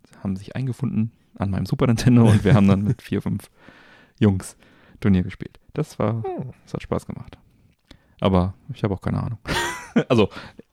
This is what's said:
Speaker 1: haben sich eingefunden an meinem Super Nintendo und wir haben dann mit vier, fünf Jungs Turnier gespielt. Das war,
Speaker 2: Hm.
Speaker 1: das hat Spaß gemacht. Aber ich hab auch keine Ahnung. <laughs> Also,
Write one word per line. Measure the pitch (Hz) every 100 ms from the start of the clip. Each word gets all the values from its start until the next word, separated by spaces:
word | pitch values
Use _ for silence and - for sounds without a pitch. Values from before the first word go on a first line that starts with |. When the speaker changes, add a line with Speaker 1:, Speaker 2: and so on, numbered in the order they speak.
| _ -
Speaker 1:
haben | 98 95
sich | 104 -
eingefunden | 131 117 117 - 113 - _ -
an | 98
meinem | 95 95
Super | 139 127
Nintendo | 113 131 120 113
und | 104
wir | 98 101
haben | 98
dann | 95
mit | 104 -
vier, | - 101
fünf | 95 101 - _ - - _ _ _ -
Jungs | 110 95 - - _ _ _ -
Turnier | 104 92
gespielt. | 92 - - - _ -
Das | 156 -
war, | 110 113
Speaker 2:
Hm. | 381 349 127 - -
Speaker 1:
das |
hat | -
Spaß | - - -
gemacht. | - - - _ _ _ _ _ - _ _
Aber | 101 92 92 - -
ich | -
hab | 107
auch | 92
keine | - 98
Ahnung. | 95 113
<laughs> | - - - - - - -
Also, | 117 95 - - - -